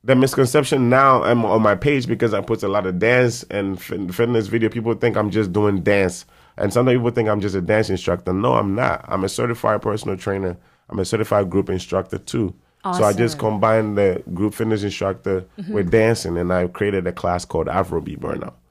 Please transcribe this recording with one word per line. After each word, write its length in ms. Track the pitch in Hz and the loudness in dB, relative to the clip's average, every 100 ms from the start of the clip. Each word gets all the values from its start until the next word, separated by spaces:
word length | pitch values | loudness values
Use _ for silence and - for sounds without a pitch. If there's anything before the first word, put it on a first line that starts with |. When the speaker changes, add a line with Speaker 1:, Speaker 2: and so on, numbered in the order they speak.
Speaker 1:
the 120 | 117 131 | 4 4
misconception 720 | 131 - 131 151 135 139 120 | 4 2 2 2 2 2 4
now, 340 | 127 135 127 | 6 6 4
I'm 220 | 87 120 110 | 4 2 2
on 160 | 110 | 4
my 140 | 110 98 | 4 2
page 320 | 143 143 123 | 2 0 -2
because 260 | 110 117 | 0 0
I 80 | 101 | 0
put 220 | 95 113 | -2 -2
a 40 | 101 | 0
lot 200 | 101 92 | 0 -2
of 100 | 90 | 0
dance 460 | 110 127 123 123 - | 2 4 2 0 -8
and 280 | 101 98 95 | -4 -4 -6
fit-, 320 | - 95 92 | -8 -8 -6
fitness 340 | 92 120 117 101 | -2 2 2 0
video. 220 | 113 110 | 0 0
People 260 | 120 113 107 | -2 -4 0
think 200 | 120 107 | 0 0
I'm 140 | 104 | 0
just 240 | 98 101 | 0 0
doing 280 | 95 104 98 | 2 2 2
dance. 420 | 85 101 95 - - _ _ - | 2 2 2 -2 -16 _ _ -4
And 160 | 101 | 0
sometimes 240 | 120 127 123 | 2 2 2
people 140 | 117 | 0
think 180 | 120 107 | 0 0
I'm 100 | 104 | 0
just 160 | 98 95 | 0 -2
a 60 | |
dance 280 | 87 107 104 | 0 0 2
instructor. 420 | 95 - 87 - | -2 -2 -2 -2
No, 220 | 92 120 117 | 0 2 2
I'm 180 | 101 | 0
not. 320 | 101 131 82 - | 0 -2 -2 -4
I'm 160 | 95 | -4
a 60 | 95 | -4
certified 520 | - 120 117 110 107 | -2 -4 -2 -2 0
personal 340 | 113 107 - 95 | -2 -4 -6 -6
trainer. 400 | - 98 95 90 _ _ - | -4 -4 -4 -8 _ _ -10
I'm 100 | 98 | -6
a 60 | 92 | -2
certified 440 | 110 110 104 98 | -2 0 0 2
group 200 | 95 95 | 0 0
instructor 480 | 92 - 95 90 95 | -4 -2 -4 -4 -10
too. 360 | - 120 98 - _ _ | -6 -4 -4 -6 _ _
So 200 | 196 180 | -6 0
I 100 | 104 | 2
just 240 | 101 117 - | 2 0 0
Speaker 2:
Awesome. 20 | 107 | -2
Speaker 1:
combined 460 | 104 110 110 107 101 | 2 2 2 2 2
the 240 | 98 90 - | 2 0 -6
group 220 | 87 104 - | -4 -4 -2
fitness 260 | 110 110 | -2 -2
instructor 600 | 101 - 98 92 - 95 92 - | -2 -4 -4 -4 -4 -4 -4 -14
Speaker 2:
Mm-hmm. 120 | 180 | -6
Speaker 1:
with 200 | 104 90 | -4 2
dancing, 440 | 113 113 113 92 85 | 4 4 2 -2 -4
and 160 | 87 | 0
I 140 | 90 90 | 0 -2
created 400 | - 104 98 90 | -2 -2 -2 -4
a 60 | |
class 340 | 87 92 90 - | -4 -2 -4 -4
called 220 | - - | -4 -2
Afrobeat 500 | 90 92 82 73 73 | -2 -2 -4 -6 -10
Burnout. 360 | - - - _ _ | -8 -8 -10 _ _